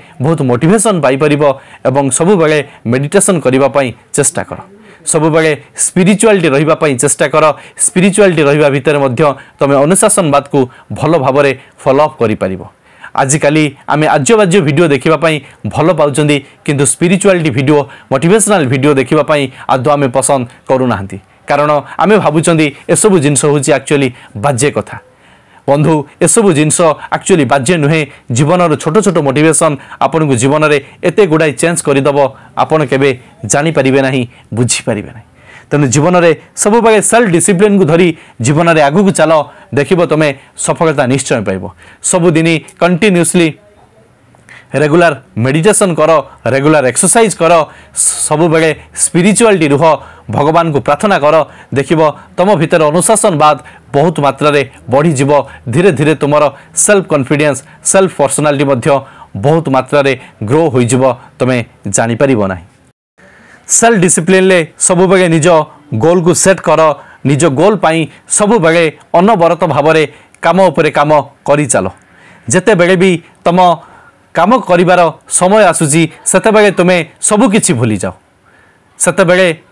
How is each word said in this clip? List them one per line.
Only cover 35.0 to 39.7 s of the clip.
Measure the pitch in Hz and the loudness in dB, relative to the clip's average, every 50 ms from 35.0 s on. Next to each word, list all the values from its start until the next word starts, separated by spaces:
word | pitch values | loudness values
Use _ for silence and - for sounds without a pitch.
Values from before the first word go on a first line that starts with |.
| 90 69 - | -8 -12 -16
ନାହିଁ। | - - _ _ _ - - - - - | -20 -20 _ _ _ -20 -20 -20 -20 -10
ତେଣୁ | - - 143 147 | -4 -2 0 0
ଜୀବନରେ | 127 117 151 143 180 180 180 170 170 151 - - - _ | 0 0 0 2 2 2 2 4 2 2 0 -4 -14 _
ସବୁବେଳେ | - - 208 214 240 226 226 220 208 - | -6 -2 0 2 2 2 2 2 2 0
ସେଲ୍ଫ | - 220 233 247 196 | 0 0 0 2 2
ଡିସିପ୍ଲିନକୁ | 165 165 165 202 202 170 208 214 202 196 185 | 0 0 0 0 0 2 2 2 2 2 2
ଧରି | 143 165 170 185 175 - - - - - - | 2 2 2 2 0 -2 -4 -10 -20 -12 -6
ଜୀବନରେ | 117 127 151 156 170 170 165 160 147 | -2 -2 0 2 2 2 2 2 2
ଆଗକୁ | 139 147 196 202 196 | 2 2 2 0 0
ଚାଲ, | - - 160 160 160 151 139 - - - - - | 0 0 0 2 2 0 0 -4 -8 -20 -18 -8